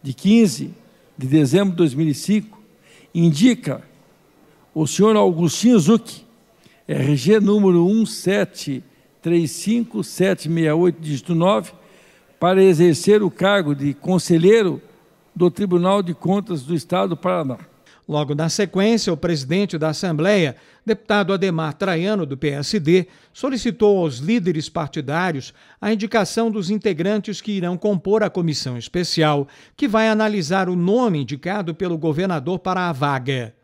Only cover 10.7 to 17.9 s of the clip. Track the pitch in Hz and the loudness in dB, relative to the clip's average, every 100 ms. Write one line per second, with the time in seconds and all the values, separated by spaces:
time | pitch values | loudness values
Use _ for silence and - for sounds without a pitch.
10.7 | 156 180 165 156 139 - 165 165 220 170 | 2 0 0 -8 -8 -2 0 2 0 -4
11.7 | - _ _ _ _ _ _ 175 190 190 | -20 _ _ _ _ _ _ 2 6 6
12.7 | 160 180 147 - 208 196 - 190 202 151 | 6 4 4 4 4 2 0 0 2 0
13.7 | 139 143 135 - 185 - 165 175 226 190 | -2 -4 -4 -2 -2 2 4 6 6 4
14.7 | 131 - _ _ _ _ - 180 - 202 | -4 -12 _ _ _ _ 0 0 0 0
15.7 | 175 180 202 180 156 - 202 185 165 127 | 2 2 0 -2 -4 -2 -2 -2 -8 -4
16.7 | 170 - 180 196 165 180 180 139 117 - | -6 -2 -2 -2 -4 -4 -4 -4 -8 -14
17.7 | _ _ | _ _